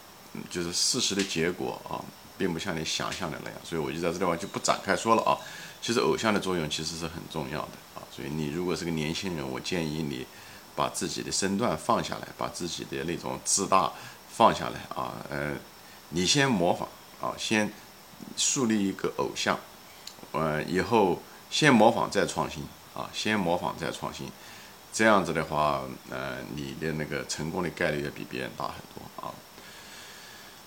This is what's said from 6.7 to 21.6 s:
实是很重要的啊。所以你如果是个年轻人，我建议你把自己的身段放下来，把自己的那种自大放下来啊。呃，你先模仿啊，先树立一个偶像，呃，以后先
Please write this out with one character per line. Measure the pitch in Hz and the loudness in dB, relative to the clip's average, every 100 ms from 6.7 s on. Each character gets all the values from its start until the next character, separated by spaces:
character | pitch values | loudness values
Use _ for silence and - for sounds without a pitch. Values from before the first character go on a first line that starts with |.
| - | -2
实 | 80 82 | -4 -4
是 | 85 | -6
很 | 82 - | -8 -8
重 | 80 69 | -6 -4
要 | 76 | -4
的 | - - - | -6 -10 -14
啊。 | - - | -14 -14
所 | - | -10
以 | 69 | -6
你 | 76 73 | -4 -2
如 | 82 90 | -2 -2
果 | |
是 | 80 | -2
个 | 85 | -2
年 | 80 76 | -2 0
轻 | 82 98 80 | -2 -4 -4
人， | 67 | -4
我 | 62 | -6
建 | - 90 80 | -4 -2 -2
议 | 78 | -2
你 | 76 64 64 - - - - | -4 -4 -10 -14 -18 -18 -10
把 | - 67 | -2 -2
自 | - 87 | -2 -4
己 | 62 | -4
的 | 64 | -4
身 | - 95 98 | 0 0 2
段 | 117 80 | 2 0
放 | - 104 | 2 2
下 | 76 - | 2 -4
来， | - - | -8 -6
把 | 60 | -4
自 | - 87 | -4 -6
己 | - | -6
的 | 55 67 | -6 -4
那 | 78 78 | -4 -4
种 | 64 65 | -4 -4
自 | - - 87 | 0 0 4
大 | 95 78 - - - - | 4 4 -2 -14 -16 -4
放 | - 202 | 6 6
下 | 78 62 | 6 -2
来 | - - | -6 -8
啊。 | - 60 - - | -6 -6 -6 -6
呃， | 71 73 67 - - - - - | -4 -2 -4 -8 -18 -20 -20 -6
你 | 82 92 | 0 2
先 | 143 139 | 4 4
模 | 101 87 | 4 4
仿 | - - - - - | 2 -2 -10 -18 -8
啊， | 60 - | -6 -4
先 | - 110 104 - - - - - - - | 2 2 2 -2 -18 -20 -20 -18 -10 -2
树 | - 143 113 | 0 2 4
立 | 110 98 | 4 2
一 | |
个 | - - - | 2 -2 0
偶 | 64 | -2
像， | - 107 78 - - - - - - - | 0 0 0 -2 -18 -20 -18 -18 -16 -6
呃， | - 78 76 | -2 0 0
以 | - 90 | 0 0
后 | 85 113 95 76 - - - | 4 6 6 4 -4 -18 -4
先 | - | 4